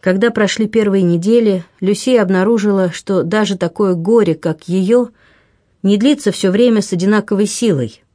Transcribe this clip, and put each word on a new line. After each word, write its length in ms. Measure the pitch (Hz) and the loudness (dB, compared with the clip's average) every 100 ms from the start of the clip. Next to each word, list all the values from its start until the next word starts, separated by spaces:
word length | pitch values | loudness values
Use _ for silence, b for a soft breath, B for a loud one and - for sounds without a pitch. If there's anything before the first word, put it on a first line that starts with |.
Когда 300 | 190 190 233 | 0 0 0
прошли 360 | 226 208 - 214 | 0 -2 -2 -2
первые 360 | 220 208 196 | 0 0 2
недели, 600 | 175 170 180 233 220 185 170 _ | 2 0 2 2 2 -2 -6 _
Люсия 420 | 185 202 - 247 | -4 -2 2 2
обнаружила, 680 | 196 190 190 233 202 196 185 | 2 0 2 0 0 0 -2
что 300 | - - 190 | -4 -4 -2
даже 360 | 165 214 202 190 | -2 -2 -2 -2
такое 340 | 170 - 202 | -4 -2 -2
горе, 400 | 180 170 233 202 | -2 2 2 2
как 340 | 156 170 160 - | -2 -4 -6 -4
ее, 420 | 185 185 240 240 b b b b b b b | -2 2 0 0 b b b b b b b
не 140 | 190 208 | 0 2
длится 340 | 247 285 - | 2 2 -2
все 180 | - 196 | -2 -2
время 320 | 196 247 220 | 2 2 2
с 120 | 196 | -2
одинаковой 520 | 180 190 208 208 196 208 | -2 0 0 0 -2 -2
силой. 560 | - 233 151 117 - _ | -2 -2 -2 -4 -10 _